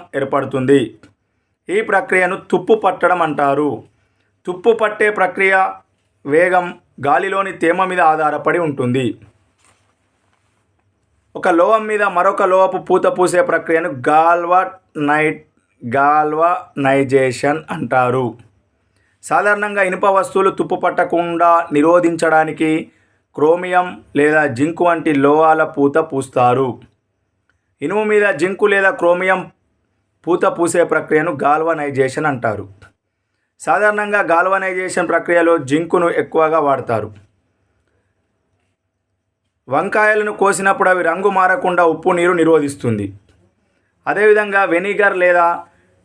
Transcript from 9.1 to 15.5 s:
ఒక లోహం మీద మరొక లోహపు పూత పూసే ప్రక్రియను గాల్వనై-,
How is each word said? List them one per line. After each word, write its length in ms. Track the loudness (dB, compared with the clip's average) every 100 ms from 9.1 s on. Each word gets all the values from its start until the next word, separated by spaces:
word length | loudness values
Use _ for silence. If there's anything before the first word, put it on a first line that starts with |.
| -8 -16 _ _ _ _ _ _ _ _ _ _ _ _ _ _ _ _ _ _ _ _ -6
ఒక 120 | 0
లోహం 400 | 2 2 2 0
మీద 160 | -2
మరొక 400 | -2 0 0 0
లోహపు 340 | 2 2 2 -2
పూత 280 | 0 0 2
పూసే 360 | 0 0 2
ప్రక్రియను 480 | 0 0 0 -2 -2 -4 0
గాల్వనై-, 1300 | 2 4 2 2 0 0 -8 _ -6 -2 0 0 -4 _